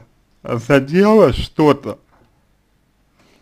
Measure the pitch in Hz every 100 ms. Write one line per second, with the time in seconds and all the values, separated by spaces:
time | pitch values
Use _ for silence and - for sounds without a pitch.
0 | - _ _ _ - 120 113 139 139 175
1 | 202 220 156 117 - - 151 143 110 -
2 | _ _ _ _ _ _ _ _ _ _
3 | _ _ _ _